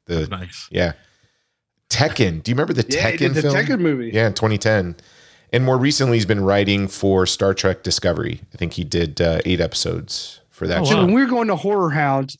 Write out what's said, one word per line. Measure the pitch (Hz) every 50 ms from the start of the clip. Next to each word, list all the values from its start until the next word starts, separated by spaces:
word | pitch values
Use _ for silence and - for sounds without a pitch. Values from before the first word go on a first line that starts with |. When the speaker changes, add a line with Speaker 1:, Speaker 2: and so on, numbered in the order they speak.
| _
Speaker 1:
The | - 85 82 78 -
Speaker 2:
Nice. | - 92 92 87 - - - -
Speaker 1:
Yeah. | 92 92 90 85 - _ _ _ _ _ _ _ _ _ _ _ _ _ _ _ _ _ _ -
Tekken. | - - 143 156 - - 113 90 82 80
Do | - 113
you | 120
remember | 131 147 -
the | - 127 113 -
Speaker 3:
Yeah, | 139 160 190 -
he | -
Speaker 1:
Tekken | -
Speaker 3:
did | 147 - 139
the | 156
Speaker 1:
film? | 147 143 139
Speaker 3:
Tekken | - 233 262 269 196
movie. | 175 156 143 127 117 113
Speaker 1:
Yeah, | 101 110 113
in | 107 95
twenty | - 110 110 107 98
ten. | - 110 110 101 90 87 85 - _ _ _ - - - _ _ _ -
And | - 123 131
more | 127 131 123
recently, | 131 147 147 - 135 123 120
he's | 113 101
been | 90 110 101 95
writing | 98 101 101 101 98 101 101 98 95
for | - - 98 98 95 92 92
Star | - - - 101 98 95
Trek | - - 95 90 - -
Discovery. | 92 - - - 90 82 85 87 82 - - - _
I | -
think | - 87 82 -
he | - 85
did, | 71 - 85 85 78 71 -
uh, | 85 85 82 82 -
eight | 90 92 85
episodes | 85 78 - - - 85 85 85 - - - - - - - - _ _
for | _ - -
that | - - 185
Speaker 2:
Oh, | 170
Speaker 1:
show. | 135 214
Speaker 2:
wow. | 208 185
Speaker 3:
When | 175 214
we | 262
were | 277 240
going | 247 240 226 214
to | 190
Horror | 156 - 202 208 196 180 160
Hound, | 143 156 147 139 135 135 135 139 -